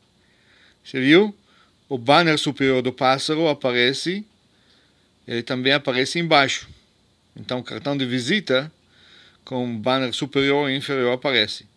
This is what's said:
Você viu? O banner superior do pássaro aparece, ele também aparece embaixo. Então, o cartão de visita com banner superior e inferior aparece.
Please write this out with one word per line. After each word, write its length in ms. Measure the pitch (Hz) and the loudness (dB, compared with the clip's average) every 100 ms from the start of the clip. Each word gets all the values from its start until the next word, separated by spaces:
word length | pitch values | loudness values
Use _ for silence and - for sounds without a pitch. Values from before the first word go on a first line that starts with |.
| _ _ _ _ _ _ _ _ | _ _ _ _ _ _ _ _
Você 180 | - 131 | -10 -2
viu? 340 | 131 165 214 202 _ _ _ _ - | 4 4 4 -2 _ _ _ _ -10
O 80 | 131 | -8
banner 400 | 117 151 170 151 | 4 4 4 2
superior 460 | 151 127 135 131 | -2 0 0 2
do 100 | 127 | 0
pássaro 540 | 123 131 135 143 156 160 | 0 2 2 0 0 0
aparece, 760 | 143 131 123 120 131 165 196 214 _ _ _ _ _ _ _ _ _ - | 0 0 2 2 0 -4 -6 -10 _ _ _ _ _ _ _ _ _ -8
ele 140 | 120 | -8
também 320 | 117 127 127 | -4 -2 0
aparece 460 | 143 143 123 131 170 | 0 0 -2 -2 -2
embaixo. 500 | 170 151 135 - - - _ _ _ _ _ - | 2 4 4 0 -10 -20 _ _ _ _ _ -20
Então, 240 | 107 127 | -10 -8
o 40 | |
cartão 340 | 113 110 139 143 | -8 -8 -4 -4
de 80 | 127 | -2
visita 640 | 127 123 208 - 131 151 _ _ _ - - - _ | -4 -2 -4 0 -2 -2 _ _ _ -20 -20 -20 _
com 320 | - 127 123 113 | -10 -6 -6 -4
banner 380 | 113 131 127 | -2 0 -2
superior 560 | 113 139 139 139 143 143 | -4 -4 0 2 2 0
e 80 | 135 | -4
inferior 360 | 135 135 123 | -4 -2 0
aparece. 520 | 127 147 123 104 - - | 0 0 0 0 -4 -16